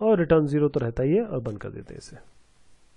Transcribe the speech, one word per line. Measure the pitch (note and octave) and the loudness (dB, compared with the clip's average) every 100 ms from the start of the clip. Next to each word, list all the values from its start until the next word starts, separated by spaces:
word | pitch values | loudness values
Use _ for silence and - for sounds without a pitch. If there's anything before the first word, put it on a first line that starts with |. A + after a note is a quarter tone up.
और | A3 G#3+ | 2 2
return | D#3+ D#3+ D3+ | 4 4 4
zero | D3 D3 | 2 0
तो | C#3+ | 0
रहता | A#2 A2+ | -4 -2
ही | C3+ | 0
है | F#3 | 0
और | A#3 C3+ | 0 -6
बंद | A#2+ G#2+ | -6 -10
कर | G#2 | -12
देते | G#2 - | -14 -16
हैं | - | -18
इसे। | - - - - _ _ - - _ | -18 -20 -20 -20 _ _ -20 -20 _